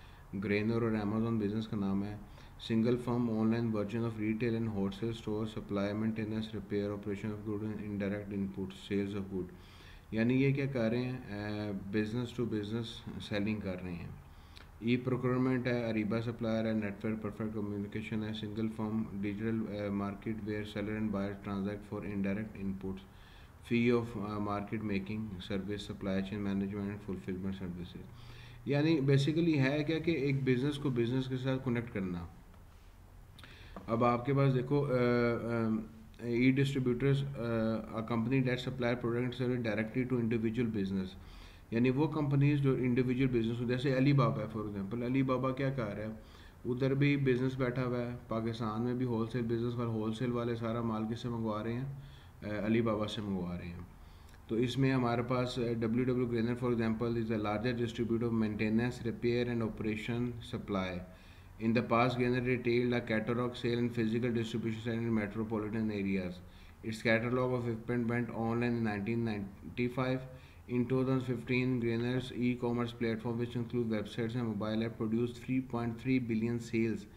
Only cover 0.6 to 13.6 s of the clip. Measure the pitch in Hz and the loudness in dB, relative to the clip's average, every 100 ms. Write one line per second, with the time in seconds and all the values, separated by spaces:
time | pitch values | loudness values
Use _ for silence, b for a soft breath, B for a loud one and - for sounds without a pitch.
0.6 | 107 117 113 110 104 110 113 113 101 110 | 2 2 2 2 0 2 2 2 0 -2
1.6 | 110 110 98 98 101 107 B B B - | -2 0 2 0 -2 -6 B B B -10
2.6 | - 113 113 123 123 120 120 110 110 113 | 0 4 4 2 2 0 2 2 4 4
3.6 | 117 107 98 113 117 110 107 110 120 113 | 2 0 0 -2 -2 0 0 0 0 0
4.6 | 113 101 98 98 113 113 - 107 110 110 | 0 0 0 0 -4 -4 -4 -2 -2 -6
5.6 | - 101 101 104 110 110 107 110 110 107 | -4 -2 0 0 0 0 -2 -2 -4 -6
6.6 | 98 104 101 101 104 98 110 104 107 104 | -2 0 0 -2 -4 -4 -4 -4 -4 -4
7.6 | 107 104 104 101 98 104 98 101 98 - | -2 -4 -4 -2 -2 -2 -4 -2 -2 -4
8.6 | 95 - - 101 101 101 95 95 90 B | -6 -8 -2 -2 0 -4 -4 -4 -6 B
9.6 | B B B B - 110 117 131 139 139 | B B B B -4 2 4 6 4 4
10.6 | 139 135 110 120 127 127 - 104 104 104 | 0 2 2 2 0 -4 -6 -6 -4 -4
11.6 | 104 98 95 107 107 120 117 - 113 107 | -2 -4 -2 0 2 0 -2 -2 0 0
12.6 | 101 113 113 - - 90 87 104 101 107 | -2 -2 -4 -8 -10 -10 -4 0 0 0